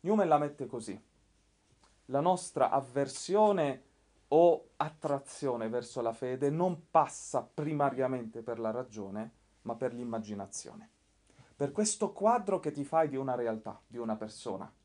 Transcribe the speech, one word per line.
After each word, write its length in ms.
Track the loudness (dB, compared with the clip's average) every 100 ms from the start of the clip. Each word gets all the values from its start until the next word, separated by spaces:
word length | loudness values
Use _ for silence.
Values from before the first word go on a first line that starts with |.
Newman 260 | 2 4 6
la 100 | 4
mette 280 | 4 -4 -8
così: 360 | -8 -8 -12 _ _ _ _ _ _ _ _ _ _ -4
la 140 | 0
nostra 520 | 2 0 -2 2 4
avversione 1120 | 4 0 -2 -2 -4 0 4 4 4 0 -2 _ _ _ _ _
o 420 | 6 8 6 -4 _
attrazione 920 | -6 -4 -4 -4 -4 -6 -4 -2 -2
verso 320 | -4 -4 -4
la 120 | -4
fede 360 | -4 -6 -2 -2
non 400 | 0 0 -2 2
passa 500 | 2 2 -4 -4 -4
primariamente 1000 | -4 -6 -4 2 0 2 0 0 -6 -10
per 180 | -8 -4
la 120 | -4
ragione, 600 | -4 -8 -10 -8 -8 -10 _ _ _
ma 140 | -8 -4
per 180 | -4
l'immaginazione. 960 | -4 -6 -6 -6 -10 -10 -12 -14 -18 -20 _ _ _ _ _ -20 _
Per 160 | -4
questo 400 | 0 -2 0 -4
quadro 480 | 2 4 4 2 0
che 120 | -2
ti 120 | -4
fai 240 | 0 2 2
di 80 | 0
una 200 | -2 -2
realtà, 440 | -2 -2 -8 -14 _
di 100 | -8
una 200 | -6 -6
persona 520 | -6 -10 -8 -8 -10 _